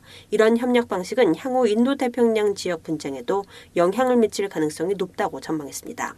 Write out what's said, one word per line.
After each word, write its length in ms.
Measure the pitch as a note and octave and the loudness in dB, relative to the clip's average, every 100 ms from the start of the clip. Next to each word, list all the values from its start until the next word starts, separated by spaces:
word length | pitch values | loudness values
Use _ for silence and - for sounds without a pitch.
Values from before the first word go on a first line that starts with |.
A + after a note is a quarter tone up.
| - - - | -16 -20 -4
이런 280 | G#3 A3 A#3 | 2 4 4
협력 300 | B3+ A#3+ A#3+ | 2 2 2
방식은 480 | F#3+ - A3+ G#3 E3 | -2 -2 2 2 2
향후 320 | C4+ B3+ A#3 | 0 2 2
인도태평양 880 | G#3+ B3 C#4 B3+ B3 A#3 A3 G#3 G3 | 4 2 0 -2 2 2 2 0 -2
지역 280 | F#3 E3+ | -4 -6
분쟁에도 600 | - D3+ D3 C3+ A#2+ G3 G3 - - F3 | -6 -6 -6 -8 -4 -4 -4 -14 -6 0
영향을 420 | F3 G#3 B3+ B3 | 2 2 2 4
미칠 320 | G#3+ - G3 | 2 0 -6
가능성이 440 | E3+ D3+ D3+ E3+ G3 | -2 -2 -2 -4 -4
높다고 460 | F3+ - F3 C3+ | -4 -4 -6 -6
전망했습니다. 760 | - D#3 C#3 - - A#2+ B2 | -6 -6 -6 -12 -12 -10 -10